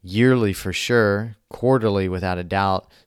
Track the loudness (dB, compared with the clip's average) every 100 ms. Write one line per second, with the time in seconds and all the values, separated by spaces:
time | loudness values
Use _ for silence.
0 | -6 2 4 4 2 -2 -6 -6 0 2
1 | 2 0 -4 -12 _ -4 0 2 2 0
2 | -2 -2 -4 -4 -2 -2 0 -2 -6 _